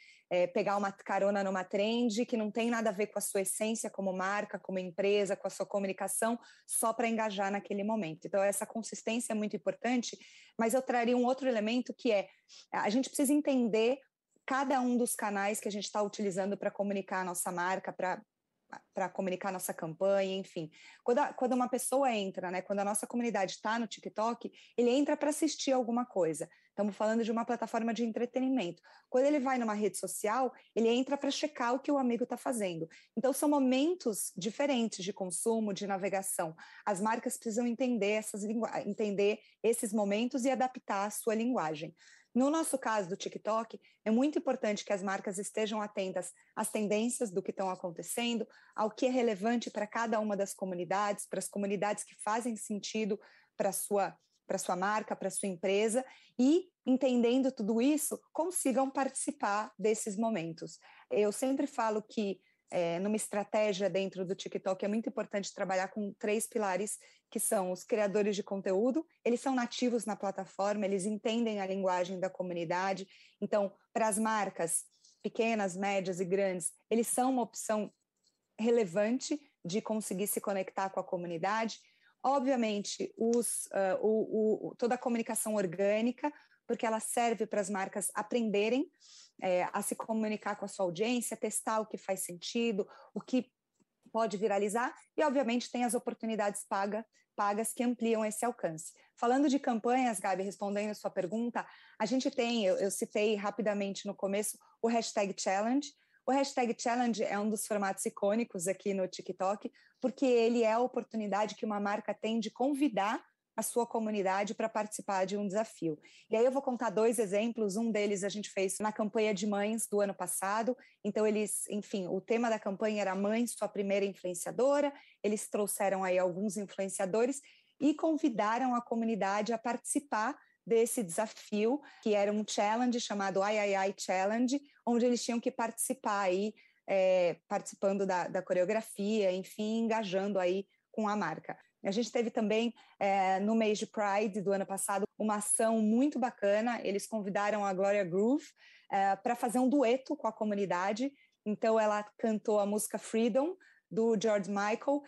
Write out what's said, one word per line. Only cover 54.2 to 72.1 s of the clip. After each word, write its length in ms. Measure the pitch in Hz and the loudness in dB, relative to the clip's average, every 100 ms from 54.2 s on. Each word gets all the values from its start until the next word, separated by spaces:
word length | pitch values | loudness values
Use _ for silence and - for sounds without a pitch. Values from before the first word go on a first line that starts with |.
| _ _ - | _ _ -6
pra 120 | 190 | -4
sua 180 | - 180 | -2 0
marca, 400 | 196 214 220 196 | 0 0 -2 -4
pra 140 | 196 | -4
sua 180 | - 202 | -4 -4
empresa, 560 | 175 196 196 220 226 262 - - - | -2 0 2 2 0 -2 -10 -10 2
e 300 | 254 339 370 _ | 6 6 2 _
entendendo 640 | - 254 269 247 233 254 262 | 0 2 4 4 4 4 2
tudo 300 | 262 202 226 | 0 0 2
isso, 400 | 262 302 - 208 - | 4 2 0 -6 -6
consigam 600 | - 339 349 277 240 269 | -4 -2 -2 0 2 0
participar 840 | - 269 - - - 220 202 214 - | 0 -2 -2 -6 -4 -2 0 -2 -2
desses 360 | 208 220 - 196 | 0 0 -2 -2
momentos. 600 | 226 214 165 165 165 - - - - | -2 -2 -4 -8 -12 -14 -20 -20 -2
Eu 220 | 202 208 | 2 2
sempre 340 | 208 262 269 294 | 0 0 0 0
falo 360 | - 226 214 | 0 -2 -2
que, 360 | 208 - 202 - _ _ _ | -4 -4 -2 -4 _ _ _
é, 280 | 180 170 170 | -2 0 0
numa 180 | 196 214 | 0 -2
estratégia 720 | - 208 196 220 214 185 196 | -2 -4 -2 0 2 2 0
dentro 380 | 180 190 180 180 | 0 -2 -4 -6
do 80 | |
TikTok, 500 | 190 - 190 190 190 | -6 -6 -6 -4 -2
é 40 | 202 | -2
muito 200 | 214 240 | -2 -2
importante 460 | - 196 202 190 | -4 -4 -4 -6
trabalhar 340 | - 190 190 190 | -6 -2 0 -2
com 240 | - 202 - | -4 -6 -4
três 280 | 208 208 - | -2 -2 -2
pilares, 520 | 226 202 180 208 - - _ _ | -2 0 0 -2 -6 -14 _ _
que 100 | 226 | -4
são 320 | - 220 185 | 0 0 0
os 100 | 180 | -4
criadores 540 | - 220 208 208 208 196 | -2 0 2 2 2 0
de 60 | |
conteúdo, 600 | - 196 190 190 240 262 - _ | -4 -4 0 2 2 0 -4 _
eles 160 | - 240 | 0 0
são 140 | 277 | 0
nativos 500 | 262 240 - 247 233 | 0 -2 0 0 0
na 100 | 214 | -2
plataforma, 720 | 202 196 190 190 - 196 208 | -4 -4 -4 -8 -2 0 0
eles 220 | 196 196 190 | 0 0 -2
entendem 540 | 214 240 226 233 208 | -2 0 0 0 0
a 60 | 190 | -2
linguagem 540 | 190 190 180 180 | 0 2 2 0